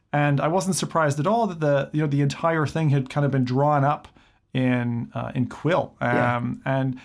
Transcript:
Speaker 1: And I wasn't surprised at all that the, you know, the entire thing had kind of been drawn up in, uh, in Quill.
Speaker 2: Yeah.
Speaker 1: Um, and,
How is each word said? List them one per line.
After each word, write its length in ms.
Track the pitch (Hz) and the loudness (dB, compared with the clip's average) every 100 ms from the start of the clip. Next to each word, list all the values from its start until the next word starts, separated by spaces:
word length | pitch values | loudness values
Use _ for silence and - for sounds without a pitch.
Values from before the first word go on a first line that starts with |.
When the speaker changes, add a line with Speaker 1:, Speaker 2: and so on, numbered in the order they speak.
| _ | _
Speaker 1:
And 260 | 147 147 143 | 0 2 2
I 80 | 151 | 2
wasn't 280 | 185 185 180 | 0 0 -2
surprised 420 | 156 165 156 143 | 0 0 0 2
at 80 | 156 | 0
all 200 | 226 220 | 2 0
that 120 | 170 | 0
the, 300 | 151 143 - | 0 2 0
you 100 | 151 | -2
know, 60 | 156 | 0
the 140 | 143 | 0
entire 440 | 143 - 165 165 147 | 0 0 0 0 0
thing 240 | 160 156 | 0 2
had 200 | 143 127 | 0 0
kind 160 | 147 143 | -2 0
of 60 | |
been 120 | 135 | 0
drawn 400 | 123 127 143 147 | 0 2 2 2
up 240 | 135 151 - _ _ _ _ | 2 -2 -8 _ _ _ _
in, 580 | 131 127 123 120 117 139 | -2 0 0 0 -4 -6
uh, 180 | 123 120 - | -8 -6 -4
in 120 | 123 | -4
Quill. 480 | - 147 170 - - | -2 0 0 -2 -4
Speaker 2:
Yeah. 360 | 123 123 123 120 | -2 2 2 0
Speaker 1:
Um, 240 | 123 - 131 | -4 -6 -2
and, 340 | 135 131 127 | -2 -2 -4